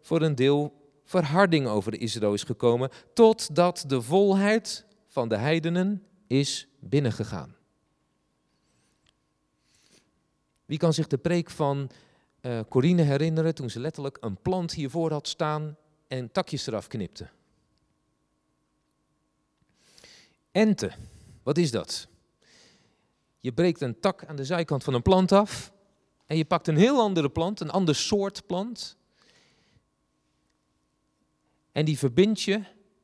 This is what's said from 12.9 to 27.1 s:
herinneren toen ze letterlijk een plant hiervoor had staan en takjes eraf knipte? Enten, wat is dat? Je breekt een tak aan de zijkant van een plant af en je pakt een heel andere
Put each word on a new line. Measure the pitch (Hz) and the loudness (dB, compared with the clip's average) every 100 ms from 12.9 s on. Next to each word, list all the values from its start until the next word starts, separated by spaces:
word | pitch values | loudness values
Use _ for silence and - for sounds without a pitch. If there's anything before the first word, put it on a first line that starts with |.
| 175 | 4
herinneren | 147 139 160 160 160 151 | 4 2 0 0 -2 -2
toen | 127 | -6
ze | 113 | -8
letterlijk | 139 151 139 - | -8 -8 -10 -8
een | 113 95 | -10 -6
plant | 175 185 170 | -4 -2 -4
hiervoor | - 135 156 165 | -6 -6 -4 -2
had | 151 - | -4 -6
staan | - 156 151 151 151 _ _ - | -6 -4 -4 -6 -12 _ _ -10
en | 131 120 | -10 -6
takjes | 190 180 139 - | -6 -4 -6 -6
eraf | 107 - | -8 -6
knipte? | 117 87 - - _ _ _ _ _ _ _ _ _ _ _ _ _ _ _ _ _ _ _ _ _ _ _ _ _ _ _ - - _ _ _ | -8 -10 -12 -20 _ _ _ _ _ _ _ _ _ _ _ _ _ _ _ _ _ _ _ _ _ _ _ _ _ _ _ -20 -20 _ _ _
Enten, | 190 220 196 95 - - - - - | 2 4 2 -2 -8 -20 -20 -20 -10
wat | - 147 | -4 0
is | 160 | 0
dat? | 107 80 - - _ _ _ _ _ _ _ _ _ _ _ _ _ | 0 -4 -10 -12 _ _ _ _ _ _ _ _ _ _ _ _ _
Je | 123 | -8
breekt | 117 175 165 | 0 0 0
een | 127 113 | -4 -2
tak | 196 - - | -4 -4 -10
aan | 147 | -10
de | 135 | -4
zijkant | 175 165 139 | -4 -2 -4
van | - | 0
een | 127 | 0
plant | 151 185 185 | 4 4 6
af | 196 208 - - _ _ _ _ _ - | 4 4 -2 -14 _ _ _ _ _ -4
en | 160 | -2
je | 151 | 0
pakt | 175 - | 0 2
een | 156 | 4
heel | 226 277 | 6 6
andere | 214 | 2